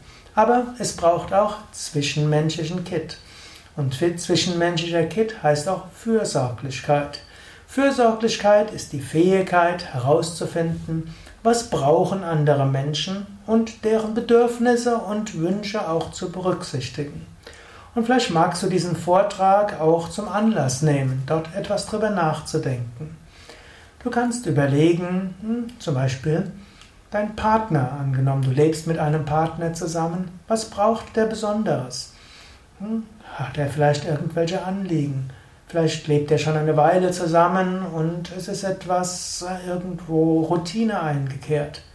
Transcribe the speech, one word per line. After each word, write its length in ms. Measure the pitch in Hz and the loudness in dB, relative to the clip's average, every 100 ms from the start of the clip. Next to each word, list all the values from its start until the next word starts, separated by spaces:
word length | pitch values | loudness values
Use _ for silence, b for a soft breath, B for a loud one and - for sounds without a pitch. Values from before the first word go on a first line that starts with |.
| B B B - | B B B 2
Aber 300 | 220 247 247 - | 4 4 2 -4
es 180 | 190 - | -6 2
braucht 380 | 170 320 - | 2 2 2
auch 220 | 190 240 - - | 2 2 0 -12
zwischenmenschlichen 1120 | - - 147 143 151 151 151 156 165 156 185 | -12 -6 -4 -2 0 2 2 2 -2 -6 -6
Kitt. 340 | 175 156 160 - B B B B B - | -4 -6 -6 -12 B B B B B -4
Und 200 | 131 - | -4 0
fi-, 220 | 175 175 | -2 -2
zwischenmenschlicher 880 | - 165 180 170 175 170 170 170 160 | 0 0 2 0 0 0 -2 0 0
Kitt 360 | 220 220 - | 0 -2 0
heißt 260 | 151 147 190 | 0 2 0
auch 180 | 185 - - | -4 -6 -10
Fürsorglichkeit. 1300 | 226 220 196 143 123 117 135 - - 147 143 - B B B B - | -2 0 0 -2 -2 -4 -8 -8 0 0 0 -8 B B B B -6
Fürsorglichkeit 1040 | - 277 262 233 220 226 - 202 208 214 | 0 2 4 4 4 0 2 4 6 4
ist 240 | 139 - | -4 -8
die 80 | 139 | -8
Fähigkeit 920 | - 156 180 190 180 175 175 180 - 131 | -2 2 4 4 4 4 4 0 -6 -4
herauszufinden, 1200 | 127 165 170 - 180 170 165 165 - 160 160 B B B | 2 2 2 -4 -4 -2 -2 -2 -4 -6 -6 B B B
was 300 | 226 233 - | 2 2 0
brauchen 520 | - 139 165 - 190 | 0 4 4 4 0
andere 440 | 170 156 147 135 135 | -2 2 4 4 2
Menschen 580 | 135 139 151 190 196 196 - - | 0 -2 -4 -4 -6 -8 -12 0
und 360 | 226 226 - | 2 2 -2
deren 300 | 220 220 220 | 0 0 0
Bedürfnisse 840 | 220 226 233 240 - 240 233 240 233 | -4 4 4 4 2 2 2 2 -2
und 420 | 190 214 - 165 | -2 -4 -4 -2
Wünsche 500 | 170 196 214 214 170 | -2 -2 -2 -4 -2
auch 220 | 165 160 | -2 -4
zu 200 | - 175 | -6 -8
berücksichtigen. 920 | 175 180 170 - 135 - - 143 160 - - B B B B B | -4 -2 -2 -4 -8 -8 -8 -8 -10 -16 -20 B B B B B
Und 100 | 233 | -4
vielleicht 280 | 226 254 226 | 2 2 2
magst 300 | 165 175 - | 2 2 2
du 60 | 190 | -2
diesen 260 | 180 175 | 0 0
Vortrag 840 | 160 175 190 202 - 190 202 208 151 | -2 4 4 4 2 4 4 2 2
auch 300 | 160 170 165 | 2 2 0
zum 180 | - 196 | -6 -4
Anlass 540 | 196 220 190 131 - | 0 2 2 0 2
nehmen, 420 | 151 139 131 131 - | 2 2 2 -2 -2
dort 280 | 160 160 196 | -2 -2 -8
etwas 300 | 196 196 - | -4 -4 -2
drüber 240 | 214 214 | -2 0
nachzudenken. 1080 | 190 160 156 - 156 143 123 - - 156 - B B B B B B B - | 2 0 -2 -4 -4 -2 -4 -6 -10 -14 -14 B B B B B B B -10
Du 60 | 247 | -4
kannst 380 | 240 240 233 170 | 0 0 -2 0
überlegen, 840 | 143 139 143 160 170 180 185 190 - | 2 4 4 4 4 0 -2 -4 -6
hm, 400 | 220 240 233 - | -4 -4 -4 -8
zum 160 | - 131 | -4 0
Beispiel 560 | 131 - 156 165 196 - B B B B - | 0 -2 -2 -2 -2 -8 B B B B -8
dein 280 | 208 208 - | -4 -4 -2
Partner, 560 | 220 220 - 151 127 143 | 2 2 2 0 0 -2
angenommen, 440 | 139 131 135 135 | -2 0 0 2
du 100 | 131 | 0
lebst 340 | 127 156 160 165 | 4 4 2 -2
mit 140 | 165 | -2
einem 240 | 151 156 | 0 0
Partner 480 | 143 151 160 160 165 | 0 0 0 -2 -6
zusammen, 560 | 165 175 165 165 180 180 - - | -4 -4 -2 -2 -4 -8 -12 -4
was 160 | 220 - | -2 -2
braucht 500 | - 214 226 - 220 | 0 2 2 -2 -2
der 120 | 220 | 0
Besonderes? 840 | 220 208 214 196 139 127 - - B B B B B B - | 0 -2 -2 0 -2 -4 -10 -12 B B B B B B -14
Hm, 240 | 202 226 - - - | -6 -6 -8 -16 -18
hat 240 | - 131 151 | -10 -8 -4
er 120 | 135 | -4
vielleicht 340 | 151 147 147 | 2 2 2
irgendwelche 640 | 165 147 165 170 170 190 185 | -2 -4 -2 -2 -2 -2 -4
Anliegen? 640 | 196 185 156 139 135 131 B B B - | -6 -2 -2 -2 -4 -8 B B B -6
Vielleicht 400 | 165 160 - 156 | 0 0 0 0
lebt 200 | 147 147 | 0 2
er 60 | 147 | 2
schon 200 | 156 156 | 2 0
eine 180 | 156 147 | 2 4
Weile 360 | 156 185 180 | 6 4 2
zusammen 720 | 180 170 170 175 185 185 185 180 | 0 2 4 4 4 0 -2 -4
und 440 | 160 160 170 165 185 | -2 -2 -2 -8 -10
es 120 | 180 | -8
ist 160 | 190 196 | -6 -4
etwas, 760 | 185 170 180 180 - - - | -6 -2 0 0 -6 -8 -8
äh, 280 | 180 185 180 | -8 -8 -6
irgendwo 720 | 180 185 165 160 160 165 160 | -6 -6 -10 -2 2 4 2
Routine 580 | 160 175 - 220 226 196 | 2 0 -2 -2 0 0
eingekehrt. 840 | 156 143 135 131 - 147 147 - B | -2 -2 -4 -6 -4 -2 -2 -8 B